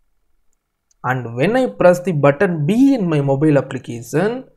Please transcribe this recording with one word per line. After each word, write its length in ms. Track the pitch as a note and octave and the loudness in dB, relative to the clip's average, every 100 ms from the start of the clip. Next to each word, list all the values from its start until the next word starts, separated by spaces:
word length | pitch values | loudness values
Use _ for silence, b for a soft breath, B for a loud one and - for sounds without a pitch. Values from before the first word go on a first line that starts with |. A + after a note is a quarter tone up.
| _ _ _ _ _ _ _ _ _ _ | _ _ _ _ _ _ _ _ _ _
And 320 | B2 C3 A#2 A#2+ | -6 -6 -6 -2
when 200 | E3+ B3+ | 0 0
I 120 | B3 | -2
press 320 | - F3+ F3 | 2 4 4
the 140 | F#3+ | -2
button 520 | D3+ C#3 C#3+ G3 E3 D3 | 0 0 2 -2 0 -2
B 300 | A3+ C#4 C4 | 2 4 2
in 120 | F3 | 0
my 140 | D3+ | -2
mobile 380 | C#3 C3+ D#3 C#3+ | 0 0 2 2
application 840 | B2 B2+ - A#2 A#2 C#3+ G#3 B3+ - | 0 -8 -10 -12 -6 -2 -2 -4 -12